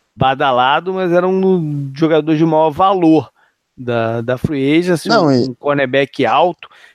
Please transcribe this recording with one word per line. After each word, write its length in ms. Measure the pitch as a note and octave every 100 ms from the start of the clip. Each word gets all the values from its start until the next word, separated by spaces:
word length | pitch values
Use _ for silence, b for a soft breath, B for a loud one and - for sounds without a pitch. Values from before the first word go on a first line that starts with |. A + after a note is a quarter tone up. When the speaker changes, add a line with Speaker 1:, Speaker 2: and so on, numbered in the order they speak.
| _ -
Speaker 1:
badalado, 800 | C3 C3+ C#3+ B2 B2+ D3+ E3+
mas 180 | F#3+ F3+
era 140 | F3 F3+
um 640 | F#3+ F#3+ F#3 D#3 D3 C#3
jogador 400 | C3+ D#3+ D#3 D3+ D#3
de 100 | E3
maior 240 | D#3 D#3+
valor 600 | D3 F#3+ G3 E3 D#3+ A#2+ _ _ _ _ -
da, 440 | B2 A#2+ A2+ A#2
da 160 | A#2 B2+
free 400 | - C#3 C3+ D#3
agency, 300 | F3+ E3 F#3+
Speaker 2:
Não, 180 | A3+ D#3+
Speaker 1:
um, 60 |
Speaker 2:
e 160 | C3 C3
Speaker 1:
um 60 |
cornerback 720 | A#2+ C#3+ C#3+ C3+ C#3 C#3 - A#2+
alto, 420 | C3 F3 E3 - b b